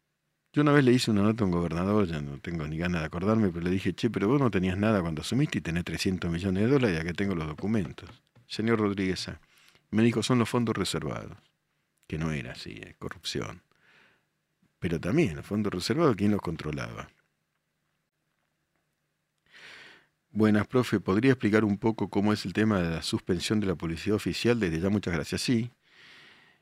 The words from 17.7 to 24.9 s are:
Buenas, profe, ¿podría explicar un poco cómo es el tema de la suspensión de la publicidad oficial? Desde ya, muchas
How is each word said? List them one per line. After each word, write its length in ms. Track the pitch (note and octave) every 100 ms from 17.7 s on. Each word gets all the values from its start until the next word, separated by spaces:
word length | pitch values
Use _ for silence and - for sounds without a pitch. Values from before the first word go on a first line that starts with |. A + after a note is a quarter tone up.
| _ _ _ _ _ _ _ _ _ _ _ _ _ _ _ _ _ _ - - - - - _ _ _
Buenas, 360 | G#2 G#2+ G#2 G2+
profe, 320 | B2+ A#2+ G#2
¿podría 340 | F#2 G2 C3+
explicar 320 | B2+ G#2+ G#2+
un 120 | A2 G2
poco 320 | A2+ A2 G2
cómo 240 | G2+ G#2
es 140 | G#2 -
el 80 |
tema 260 | F2 A2 G2+
de 80 | E2+
la 140 | D#2+
suspensión 580 | - G#2+ - F2 - A2
de 60 | G2
la 80 |
publicidad 420 | D#2+ E2 D#2+ - G#2
oficial? 420 | F#2+ E2 A2+ A#2+
Desde 220 | F#2 D#2+
ya, 80 |
muchas 260 | F#2+